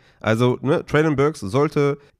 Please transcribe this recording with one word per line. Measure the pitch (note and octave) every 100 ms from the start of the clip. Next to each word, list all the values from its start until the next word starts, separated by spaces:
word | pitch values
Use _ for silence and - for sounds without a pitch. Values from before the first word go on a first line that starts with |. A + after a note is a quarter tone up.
| _ _
Also, | G#2+ A2+ B2 -
ne, | B2+ E3 -
Treylon | D3 D#3+ C3+
Burks | C#3+ D#3
sollte | G2 B2+ D#3 D3+ C#3+ C#3 _